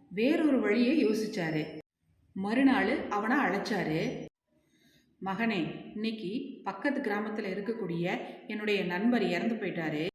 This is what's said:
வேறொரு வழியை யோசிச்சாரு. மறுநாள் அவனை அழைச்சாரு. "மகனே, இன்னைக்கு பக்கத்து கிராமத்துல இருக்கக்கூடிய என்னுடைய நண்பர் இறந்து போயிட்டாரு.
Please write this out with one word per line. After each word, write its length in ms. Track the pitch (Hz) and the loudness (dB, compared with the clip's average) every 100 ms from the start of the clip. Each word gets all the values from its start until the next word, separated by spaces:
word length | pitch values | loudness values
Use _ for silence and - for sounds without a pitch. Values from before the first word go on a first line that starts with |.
| _ | _
வேறொரு 500 | 185 247 339 311 254 | 0 2 4 4 4
வழியை 460 | 208 233 247 311 214 | 4 4 4 4 4
யோசிச்சாரு. 720 | 220 214 - 165 156 151 156 - _ _ _ _ | 2 0 -2 -2 -2 -4 -8 -16 _ _ _ _
மறுநாள் 720 | 196 196 233 269 214 196 311 - | -6 0 4 6 6 2 0 -2
அவனை 300 | 208 220 277 | -2 0 2
அழைச்சாரு. 880 | 202 196 - 208 156 160 214 - 160 - _ _ _ _ _ _ _ _ | 2 0 -2 -2 0 0 -2 -4 -12 -16 _ _ _ _ _ _ _ _
"மகனே, 680 | 190 185 233 196 156 - - | -6 0 0 0 -2 -6 -10
இன்னைக்கு 680 | 208 220 220 180 226 - - | -6 -4 -4 -6 -6 -8 -8
பக்கத்து 360 | 202 190 285 - | -8 -4 -2 0
கிராமத்துல 520 | 214 208 214 214 202 | -2 -2 -2 -4 -4
இருக்கக்கூடிய 680 | 185 190 226 185 170 175 233 - - - | -4 -4 -4 -4 -2 -2 -2 -6 -12 -10
என்னுடைய 380 | 214 214 202 | -6 0 0
நண்பர் 380 | 175 180 226 240 | 0 2 2 4
இறந்து 320 | 180 175 208 | 2 0 0
போயிட்டாரு. 520 | 226 190 160 160 151 170 | -2 -2 -2 -2 -2 -4